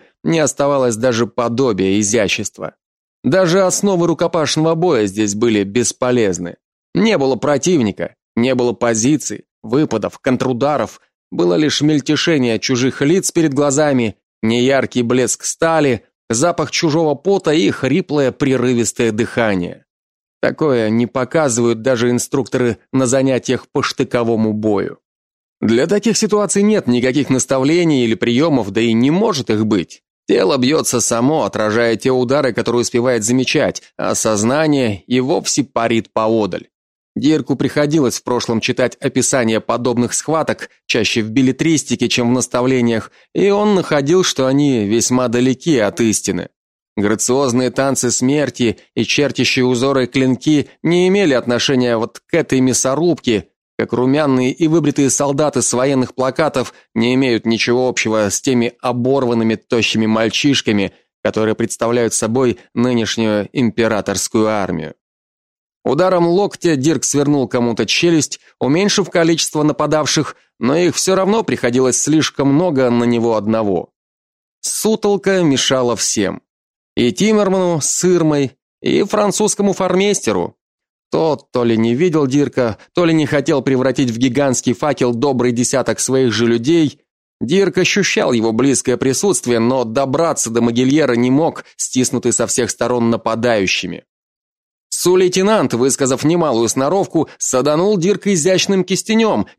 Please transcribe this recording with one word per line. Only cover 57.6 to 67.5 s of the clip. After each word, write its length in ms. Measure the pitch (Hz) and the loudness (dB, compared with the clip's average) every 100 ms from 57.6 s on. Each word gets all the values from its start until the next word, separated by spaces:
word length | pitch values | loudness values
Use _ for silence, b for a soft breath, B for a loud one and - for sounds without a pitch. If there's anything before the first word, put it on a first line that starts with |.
| - 120 127 | 0 0 0
общего 400 | 117 110 110 101 | -2 -2 0 0
с 100 | - | -2
теми 340 | 139 123 117 - | 0 0 0 -4
оборванными 760 | 127 123 123 139 120 117 113 107 | -4 -2 0 0 0 0 0 -2
тощими 500 | - 117 107 113 110 | -2 -2 0 0 0
мальчишками, 880 | 110 113 - 147 120 - 104 92 b b _ | 0 0 0 0 0 0 0 -2 b b _
которые 320 | 110 107 110 107 | -4 -2 -2 -2
представляют 580 | 117 - 113 123 113 | -4 -4 -2 0 0
собой 460 | - 110 123 123 - B 117 | -2 -2 0 0 -2 B -2
нынешнюю 720 | 123 120 107 - 110 104 98 | 0 0 -2 -2 0 -2 -4
императорскую 1000 | 147 117 117 110 107 92 95 - 113 107 | -2 -2 0 0 -2 -4 -6 -2 0 0
армию. 440 | 107 92 85 76 - _ _ _ _ _ _ _ _ | 0 -4 -6 -8 -14 _ _ _ _ _ _ _ _
Ударом 440 | - 143 185 180 170 | -2 0 2 2 2
локтя 480 | 180 202 - 170 143 | 2 0 -2 -2 0
Дирк 280 | 143 160 | 0 0
свернул 440 | - 143 143 143 | -2 0 0 0
кому-то 400 | 123 | 0